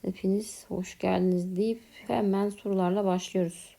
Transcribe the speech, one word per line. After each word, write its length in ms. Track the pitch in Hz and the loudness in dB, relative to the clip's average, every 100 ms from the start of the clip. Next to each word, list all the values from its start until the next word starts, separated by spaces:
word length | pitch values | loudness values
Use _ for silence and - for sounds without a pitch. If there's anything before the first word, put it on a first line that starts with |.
hepiniz 640 | - 185 190 202 220 - - | -4 -2 0 0 -2 -14 -8
hoş 320 | 175 185 - | -6 -6 -4
geldiniz 560 | 185 185 185 180 180 185 | 0 2 4 2 0 0
deyip 260 | 220 226 - - - | 0 -2 -8 -16 -4
hemen 420 | - 202 196 208 | 0 2 2 0
sorularla 560 | 202 202 190 180 196 196 | -4 -2 2 2 2 2
başlıyoruz. 680 | 185 - 190 170 - - | 0 0 0 0 -4 -20